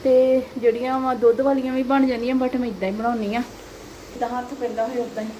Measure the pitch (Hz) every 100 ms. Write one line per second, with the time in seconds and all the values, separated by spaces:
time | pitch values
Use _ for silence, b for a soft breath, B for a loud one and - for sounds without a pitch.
0 | 269 254 262 262 254 - 233 226 247 262
1 | 262 247 233 226 269 277 262 254 254 269
2 | 262 240 240 262 254 254 247 190 190 208
3 | 226 240 208 226 254 - - - - -
4 | - 247 240 247 247 277 240 220 226 247
5 | 233 220 220